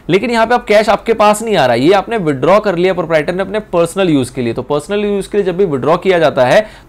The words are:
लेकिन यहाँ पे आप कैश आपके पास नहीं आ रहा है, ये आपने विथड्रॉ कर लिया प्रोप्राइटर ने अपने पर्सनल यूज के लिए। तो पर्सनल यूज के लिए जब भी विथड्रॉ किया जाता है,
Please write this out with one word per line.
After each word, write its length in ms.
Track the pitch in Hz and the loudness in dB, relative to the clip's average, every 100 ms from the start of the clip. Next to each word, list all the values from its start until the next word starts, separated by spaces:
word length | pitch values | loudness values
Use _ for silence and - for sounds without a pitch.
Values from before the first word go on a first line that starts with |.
| - | -2
लेकिन 220 | 185 240 | -2 0
यहाँ 140 | 233 226 | 0 0
पे 60 | |
आप 120 | 240 - | 0 2
कैश 240 | 208 220 | 2 2
आपके 240 | 185 - | 0 0
पास 280 | 220 208 208 | 2 2 2
नहीं 140 | 226 190 | 0 0
आ 80 | 127 | 2
रहा 100 | 117 | 2
है, 60 | |
ये 120 | 151 | 4
आपने 240 | 196 202 226 | 2 0 -2
विथड्रॉ 420 | 156 135 143 202 | -2 0 2 2
कर 160 | 214 170 | 2 0
लिया 180 | 180 | 0
प्रोप्राइटर 420 | 180 160 160 151 180 | -2 -2 -2 -2 -4
ने 60 | |
अपने 180 | 190 208 | -4 -6
पर्सनल 500 | 214 175 170 190 185 | -4 -2 -2 0 0
यूज 200 | 143 123 | 0 -2
के 120 | - | -4
लिए। 120 | 120 | -4
तो 80 | 113 | -4
पर्सनल 420 | 123 147 170 208 208 | -4 -4 -4 -4 -2
यूज 220 | 202 185 | -4 -4
के 100 | 208 | -2
लिए 80 | 190 | -2
जब 120 | 175 | -2
भी 80 | 196 | -2
विथड्रॉ 320 | 139 135 170 | -2 0 0
किया 220 | 190 175 | 0 0
जाता 260 | 151 135 123 | 0 2 2
है, 200 | 185 214 - | 2 0 -8